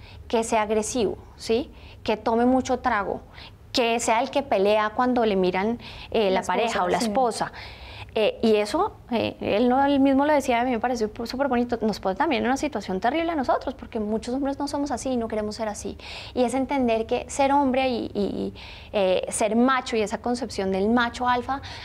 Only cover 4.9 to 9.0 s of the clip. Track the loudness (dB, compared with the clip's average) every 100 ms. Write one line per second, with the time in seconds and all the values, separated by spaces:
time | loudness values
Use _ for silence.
4.9 | 2 2 2 2 4 2 2 0 -2 -8
5.9 | -16 -4 0 2 2 0 0 0 0 0
6.9 | 0 0 2 0 0 -6 -6 -16 -16 -16
7.9 | -16 -6 0 0 2 4 4 2 0 -2
8.9 | -4